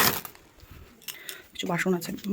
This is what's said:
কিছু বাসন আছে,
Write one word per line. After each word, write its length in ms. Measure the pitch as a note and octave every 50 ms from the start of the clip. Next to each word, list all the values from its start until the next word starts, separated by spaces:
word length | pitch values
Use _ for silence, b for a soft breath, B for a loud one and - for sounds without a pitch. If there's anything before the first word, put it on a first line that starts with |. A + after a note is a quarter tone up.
| - - - - - - - - - - - - - - - - - - - - - - B B B B B B B B -
কিছু 140 | - -
বাসন 260 | F#3 F3 E3 - F#3 F#3
আছে, 180 | E3+ - - F#3+ - - G3